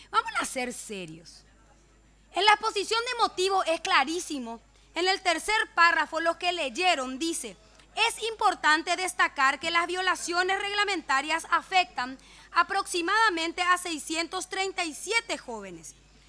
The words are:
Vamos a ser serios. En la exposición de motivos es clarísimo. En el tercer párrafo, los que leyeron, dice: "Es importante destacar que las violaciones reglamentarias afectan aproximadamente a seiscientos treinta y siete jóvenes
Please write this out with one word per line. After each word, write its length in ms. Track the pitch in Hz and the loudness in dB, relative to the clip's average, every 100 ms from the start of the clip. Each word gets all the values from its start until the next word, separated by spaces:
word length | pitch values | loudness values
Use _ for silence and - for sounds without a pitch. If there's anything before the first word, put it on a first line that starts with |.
| - | -4
Vamos 200 | - 906 784 | -2 0 -2
a 60 | - | -2
ser 280 | 262 247 | -4 -6
serios. 680 | - - 202 170 165 165 - - - _ _ _ _ _ _ _ | -8 -10 -10 -10 -14 -18 -20 -20 -20 _ _ _ _ _ _ _
En 120 | 339 427 | 2 4
la 60 | |
exposición 500 | 427 440 415 349 453 | 4 2 -4 -2 -2
de 200 | 480 480 | -2 0
motivos 420 | 392 - 381 381 330 | -2 0 0 2 0
es 140 | 330 | -2
clarísimo. 800 | 381 330 269 349 - 277 233 233 _ _ _ | 2 2 2 -2 -6 -8 -10 -12 _ _ _
En 140 | 320 370 | -2 0
el 140 | 392 | 0
tercer 340 | 359 330 403 440 - | 0 0 0 0 0
párrafo, 460 | - 339 330 294 320 | 4 4 4 0 -2
los 180 | 339 330 | -2 0
que 140 | 359 | -2
leyeron, 680 | 349 277 226 370 302 254 262 | -2 -2 0 2 2 -2 -4
dice: 400 | 330 - 220 175 - - - 392 | -4 -4 -8 -14 -20 -20 -10 -2
"Es 260 | 453 - | 0 0
importante 760 | 453 427 415 349 302 311 339 349 | -6 0 0 2 2 2 2 -2
destacar 640 | 370 - 339 - 269 285 | -2 0 0 2 0 0
que 120 | 330 | 0
las 160 | 339 349 | 0 0
violaciones 720 | 359 370 330 - 349 370 392 | 0 0 0 0 0 0 0
reglamentarias 840 | 403 415 403 370 - 269 302 330 - | -2 0 0 0 0 0 0 -2 0
afectan 640 | 330 - 370 359 - 254 262 - - - | -2 2 2 2 -2 -8 -10 -18 -20 -2
aproximadamente 1080 | 330 349 392 - 359 339 427 453 330 330 339 | 0 2 0 -2 -2 0 4 4 2 -2 0
a 160 | 359 359 | 2 2
seiscientos 720 | 349 302 - 311 339 370 - | 0 -6 -4 -4 -4 -6 -4
treinta 360 | 381 381 370 339 | -4 -2 -2 -6
y 80 | |
siete 460 | 269 - 466 - 302 | -6 -2 -2 -2 -6
jóvenes 560 | - 220 196 165 - - - - | -8 -12 -12 -14 -16 -20 -20 -20